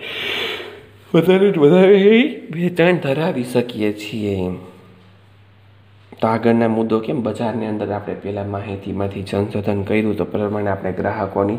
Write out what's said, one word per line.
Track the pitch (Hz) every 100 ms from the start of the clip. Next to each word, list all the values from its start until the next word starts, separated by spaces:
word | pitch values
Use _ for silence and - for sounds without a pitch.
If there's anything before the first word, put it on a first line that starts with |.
| - - - - - - - - - - -
વધારે | 170 165 185 202
ને | 165
વધારે | 143 180 185 202
ઈ | 196 226 277 - -
વેચાણ | 156 175 180 170 175
ધરાવી | 139 135 160 147
શકીએ | 123 127 120 110 107
છીએ. | 104 - 117 104 98 90 90 - - - - - _ _ _ _ _ _ _ _ _ _ -
તો | 113
આગળના | 113 117 113 117
મુદ્દો | 110 113 110
કેમ | 110 156
બજારની | 107 104 117 117 110
અંદર | 107 101
આપણે | 101 -
પહેલા | 90 95 104
માહિતીમાંથી | 101 101 101 98 98 92 98 101 95
સંશોધન | 101 104 107 101 101
કર્યું | 98 107 107 104
તો |
પ્રમાણે | 87 98 104 107 101
આપણે | 95 92
ગ્રાહકોની | 92 98 107 98 98 101